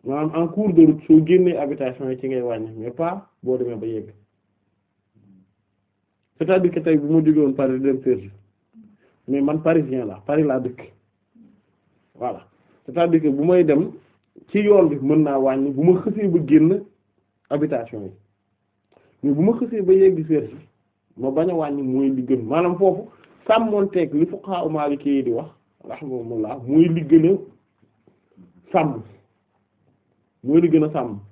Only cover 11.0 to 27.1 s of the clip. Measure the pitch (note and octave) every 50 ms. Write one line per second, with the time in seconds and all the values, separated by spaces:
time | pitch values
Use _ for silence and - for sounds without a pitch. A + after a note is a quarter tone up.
11 | _ _ _ _ _ _ _ - - _ _ _ _ _ _ _ _ _ _ _
12 | _ _ _ - A#2+ B2 - - - _ _ _ _ _ _ _ _ - B2+ E3
13 | E3+ E3+ E3 D#3+ D#3 D3+ C3+ C#3 D3 F3 F3+ F3+ F3 D#3 C#3+ D3 F#3 - - -
14 | _ _ _ _ _ _ _ - _ _ - G3+ G#3 G3+ G#3 G3 E3+ D#3 C#3+ C3
15 | C3 C#3 D3+ D#3 D3+ D3 C#3 C3+ C3 C3+ C3 C3+ C#3 C#3+ C3+ C3 D#3 F3+ F3+ F3+
16 | - G#3+ F#3 G#3+ G#3 F#3+ E3+ E3 D3 B2+ D3+ D#3 D#3 E3 G3 G#3 - - _ _
17 | _ _ _ _ _ _ _ _ _ _ C#3 D3+ D3+ D3+ D3+ A#2+ A#2 - A#2 G#2+
18 | G2+ F#2 - _ _ _ _ _ _ _ _ _ _ _ _ _ _ _ _ _
19 | _ _ _ _ - C#3+ C#3 D3 F3 G#3+ A#3 A#3 B3+ - A#3 G#3+ F#3+ F3+ F#3+ F#3+
20 | F#3+ F#3+ F3+ D#3+ D3+ D#3 D#3+ C#3+ A2+ A2 B2 - - _ _ _ _ _ _ _
21 | _ _ _ - B2 C3+ C3+ D3+ E3 F#3 F3 E3 D#3 D3 C#3+ C#3+ C3+ B2+ B2+ C3+
22 | C#3 C3+ C3+ B2+ B2 C3 C3 A#2+ A2+ A2 C#3 E3 F3 F3 F3+ E3+ G3 F#3 E3 F3+
23 | - - _ _ - _ _ _ _ - A3 C4 A3+ A3+ G#3 G3+ G3 G3 - F#3
24 | D#3+ C3 C3+ D3 E3 F3 F3 F#3+ - G3 F#3+ F3 F3 D#3+ D#3 D3+ D3 D3 C#3+ C#3+
25 | - D3 C#3 C#3 B2+ A#2+ A2+ A2+ D#3 D#3 _ _ _ _ _ _ - - - -
26 | D#3 C3+ B2+ B2 A#2 A#2 A#2+ A2 G#2+ G#2+ C#3 C#3 A#2 B2+ C#3+ D#3 E3+ F3 E3 E3
27 | D#3 C3+